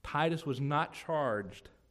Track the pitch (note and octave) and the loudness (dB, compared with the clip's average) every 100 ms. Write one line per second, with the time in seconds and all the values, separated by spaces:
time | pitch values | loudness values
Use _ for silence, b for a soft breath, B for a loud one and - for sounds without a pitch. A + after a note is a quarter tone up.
0 | - D3 E3 E3 - B2+ C#3 D3 D#3+ - | -2 2 2 2 -2 0 2 2 0 -4
1 | - D#3 C3+ G#2+ F#2+ - - - _ | -2 0 2 0 -2 -10 -20 -20 _